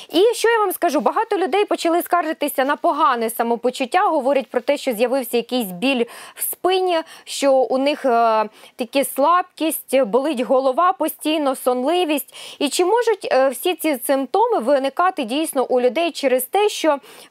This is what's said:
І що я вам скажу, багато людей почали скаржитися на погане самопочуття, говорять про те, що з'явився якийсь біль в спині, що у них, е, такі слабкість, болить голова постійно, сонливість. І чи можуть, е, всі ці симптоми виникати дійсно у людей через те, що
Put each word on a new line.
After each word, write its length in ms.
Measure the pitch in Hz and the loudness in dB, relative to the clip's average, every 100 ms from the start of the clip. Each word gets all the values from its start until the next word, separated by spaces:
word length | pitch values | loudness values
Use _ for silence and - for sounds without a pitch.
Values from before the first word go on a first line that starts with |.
| - | -4
І 140 | 311 427 440 | 2 4 4
що 140 | 440 | 2
я 100 | 466 | 2
вам 120 | 415 | 0
скажу, 280 | 330 339 285 | 0 0 2
багато 380 | 226 311 440 403 | 0 0 -2 0
людей 280 | 359 381 403 | 0 0 0
почали 360 | 339 330 339 | 0 0 0
скаржитися 640 | - 349 311 320 285 - 262 | 0 -2 -2 -4 -4 -2 -2
на 100 | 294 | 0
погане 540 | 339 294 311 240 226 | 0 2 2 2 -2
самопочуття, 720 | 226 233 233 247 247 262 359 | -2 -2 0 -2 -2 -2 0
говорять 460 | 392 320 247 285 220 | 2 2 2 0 0
про 140 | 247 | -4
те, 160 | 240 285 | -2 -2
що 160 | - | -2
з'явився 440 | 208 247 269 240 240 | -2 0 0 -2 -4
якийсь 340 | 233 247 208 | -2 -4 -4
біль 340 | 180 254 262 233 - - - | -4 -2 0 -2 -6 -18 -10
в 60 | |
спині, 560 | - - 349 381 370 330 320 - | -8 -4 0 0 0 -2 -4 -14
що 300 | - - 277 | -12 -2 2
у 240 | 269 262 262 | 2 2 0
них, 280 | 277 302 269 | 0 0 0
е, 440 | 233 233 220 214 - - - | 2 2 2 -2 -6 -18 -10
такі 280 | 240 277 | -4 0
слабкість, 1000 | 269 - 285 349 370 - 320 - - 262 | -2 0 2 2 0 -4 -4 -4 -2 0
болить 400 | 254 190 277 262 | 2 0 0 -2
голова 520 | 233 262 269 254 359 | 0 2 2 2 2
постійно, 600 | 381 311 - 294 320 285 262 | 2 -4 -4 -4 -2 0 -2
сонливість. 1040 | - 247 254 349 349 294 - - - - | -2 -2 0 0 0 -2 -4 -16 -16 -4
І 100 | 285 | -4
чи 160 | - 349 | 0 2
можуть, 420 | 453 466 403 - | 2 2 0 0
е, 180 | 262 269 | 2 2
всі 260 | 247 359 349 | 0 -4 -2
ці 220 | 311 262 | -2 -2
симптоми 640 | - 269 269 381 480 392 | 0 -2 0 0 2 0
виникати 640 | 226 285 269 - 370 370 | 2 0 0 0 0 0
дійсно 420 | 226 269 320 269 - | -4 -4 -4 -2 0
у 160 | 247 | 2
людей 300 | 247 240 339 | 2 0 -2
через 320 | - 277 254 | -2 0 0
те, 260 | 247 381 415 | 0 0 0
що 280 | - 320 277 - - - | 0 0 0 -4 -20 -10